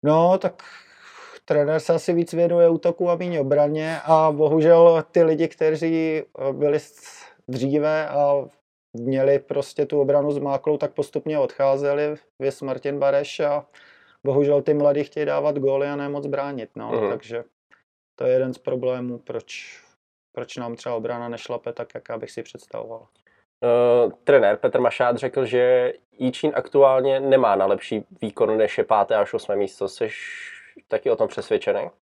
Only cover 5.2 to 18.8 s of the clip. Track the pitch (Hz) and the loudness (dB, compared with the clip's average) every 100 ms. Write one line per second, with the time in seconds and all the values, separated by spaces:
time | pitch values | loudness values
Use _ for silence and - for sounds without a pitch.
5.2 | 165 156 165 - 156 156 165 160 160 156 | 2 2 -2 0 -2 0 -2 -2 -2 -4
6.2 | - - 135 135 147 151 147 _ - - | -8 -8 -6 -2 0 0 -4 _ -20 -20
7.2 | - _ - 127 131 147 151 156 151 147 | -20 _ -10 -4 -2 0 0 -2 -2 0
8.2 | 143 143 - _ _ _ _ 113 120 135 | 2 0 -4 _ _ _ _ -10 -4 0
9.2 | 135 143 - 143 135 - 143 147 135 143 | 2 2 0 -6 -6 -4 -2 0 2 2
10.2 | 147 143 139 135 151 147 147 - 143 143 | 0 -4 -4 -4 -2 -2 -4 -6 -6 -6
11.2 | - 151 127 - 139 139 143 143 151 151 | -4 -2 -2 0 0 0 0 -2 -2 -6
12.2 | _ _ 135 139 139 131 143 143 139 139 | _ _ -6 -6 -8 -6 -6 -2 0 0
13.2 | 143 - 147 147 - - - _ _ _ | -2 -4 -2 -2 -6 -20 -20 _ _ _
14.2 | 139 135 143 143 135 147 143 143 139 - | 0 2 4 2 2 2 2 2 -4 -4
15.2 | 147 143 147 143 135 139 143 143 143 143 | -2 -2 -2 -2 -2 -2 -4 -6 -6 -8
16.2 | 143 139 139 139 110 - 113 117 104 107 | -6 -6 -6 -8 -12 -12 -6 -4 -2 -4
17.2 | - 117 120 _ _ _ _ _ _ _ | -8 -12 -12 _ _ _ _ _ _ _
18.2 | 127 127 131 123 - 127 | 0 0 -2 -6 -6 -4